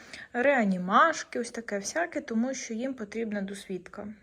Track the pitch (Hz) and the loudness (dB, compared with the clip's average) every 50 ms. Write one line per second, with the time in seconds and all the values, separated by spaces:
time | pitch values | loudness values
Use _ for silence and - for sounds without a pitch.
0 | - - - - - - - 240 247 277 285 254 214 196 190 180 180 185 208 254 | -20 -18 -18 -18 -14 -6 -2 2 4 4 6 6 4 4 2 0 2 4 6 8
1 | 311 330 311 - - - - 247 233 240 - 240 226 - 208 196 202 - - 311 | 8 8 4 0 -6 -6 -4 -6 -4 -4 -6 -10 -6 -4 -4 -4 -4 -4 -2 -2
2 | 349 339 - 294 - - 233 220 233 262 269 262 - - 226 220 254 269 262 - | -2 -2 -2 -6 -4 -2 0 0 2 0 -2 -4 -6 -6 -6 -4 -4 -4 -4 -6
3 | 214 202 - 226 233 214 208 208 196 196 202 196 - - 190 180 170 - - 214 | -8 -8 -6 -4 -4 -2 -2 -4 -4 -4 -8 -10 -8 -8 -8 -8 -8 -10 -14 -12
4 | 208 208 214 - | -12 -12 -12 -16